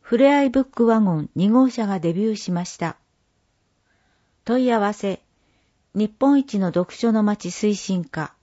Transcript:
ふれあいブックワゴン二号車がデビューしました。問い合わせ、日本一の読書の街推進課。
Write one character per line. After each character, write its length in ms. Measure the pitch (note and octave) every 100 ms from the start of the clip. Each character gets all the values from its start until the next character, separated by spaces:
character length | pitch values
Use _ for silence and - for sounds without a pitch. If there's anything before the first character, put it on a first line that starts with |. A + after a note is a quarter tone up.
ふ 160 | - A#3
れ 160 | C#4
あ 100 | C#4+
い 60 | C#4
ブ 120 | C4
ッ 20 | C4
ク 200 | - A#3
ワ 140 | A3
ゴ 180 | G3+ D#3+
ン 120 | D3+ -
二 140 | G3
号 200 | A#3+ C4
車 160 | A#3+ G#3
が 140 | F#3+
デ 140 | E3+
ビ 160 | E3 A3
ュ 20 |
ー 40 | G#3
し 160 | -
ま 140 | F3 F3+
し 120 | -
た。 200 | E3 - _ _ _ _ _ _ _ _ _ _ _ _ _ _ -
問 200 | B3+ B3+
い 60 |
合 80 | A3+
わ 140 | G3+
せ、 280 | G#3 G3+ F#3 _ _ _ _ _ _ _
日 160 | G3 G#3+
本 300 | _ C4+ C#4+
一 200 | C4+ G#3
の 80 | F#3
読 280 | F3+ F3+ -
書 160 | A#3
の 120 | A3
街 260 | G#3 G#3 F3+
推 260 | - G#3+ G3+
進 300 | - F#3 E3
課。 280 | - D3 _